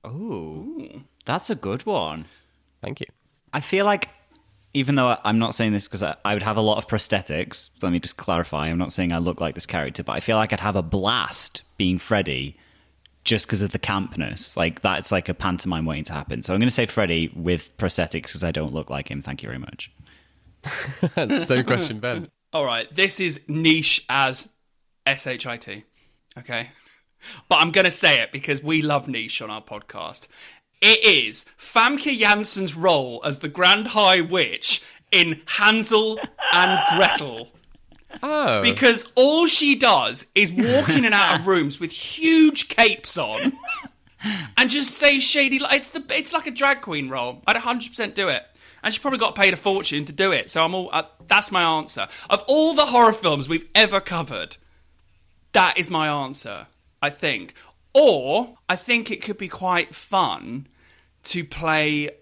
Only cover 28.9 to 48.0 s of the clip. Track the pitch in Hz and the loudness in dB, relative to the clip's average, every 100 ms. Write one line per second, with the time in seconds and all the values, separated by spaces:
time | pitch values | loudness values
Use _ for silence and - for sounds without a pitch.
28.9 | 143 139 120 113 - 107 107 - 104 - | -2 -2 -8 -6 -8 -10 -12 -12 -16 -14
29.9 | 95 82 - - - - - _ _ 208 | -12 -12 -14 -20 -20 -20 -20 _ _ 4
30.9 | 220 220 156 113 113 - _ - 226 233 | 6 6 4 0 -8 -14 _ -2 2 2
31.9 | 285 294 247 208 208 214 196 185 160 180 | 0 -4 0 2 2 0 -4 -6 0 2
32.9 | 156 127 117 147 139 156 165 180 202 220 | 2 0 -6 -6 -6 -10 2 4 4 2
33.9 | 214 196 185 165 180 123 - - - - | 4 6 6 4 0 0 -2 -2 -4 -4
34.9 | - _ 190 170 156 - - 208 220 214 | -20 _ 4 4 0 -6 2 4 4 2
35.9 | 220 220 220 - - - 175 180 190 - | 2 2 -4 -10 -6 2 4 4 4 2
36.9 | 170 185 - 143 117 120 _ _ - _ | 4 4 2 -6 -12 -16 _ _ -20 _
37.9 | - _ - 277 302 262 110 151 226 254 | -20 _ -10 -4 -2 0 2 2 4 2
38.9 | 233 - - 269 311 339 - 294 277 254 | 2 0 4 6 6 4 4 4 4 6
39.9 | 170 110 127 - 196 196 180 233 262 285 | 4 2 -4 -2 0 2 2 4 4 4
40.9 | 311 233 202 180 156 180 185 147 139 165 | 2 4 4 4 2 2 2 2 -4 -8
41.9 | - - - 320 320 311 285 - - 226 | -8 -10 0 4 8 6 6 -2 4 4
42.9 | - - - 117 110 269 906 - 1077 - | 4 -4 -4 -4 -2 -2 -4 -10 -10 -12
43.9 | _ _ _ 208 196 135 - 247 285 277 | _ _ _ -6 -6 -4 0 2 0 -2
44.9 | - 285 277 262 294 269 269 285 277 277 | 2 4 4 2 2 2 0 0 0 -2
45.9 | 330 - 302 - 330 294 240 277 277 214 | -12 -6 -6 -2 -4 -4 0 0 0 -4
46.9 | 156 135 131 123 135 - 226 233 247 240 | -6 -6 -6 -6 -4 -2 0 0 -4 -6
47.9 | - | -8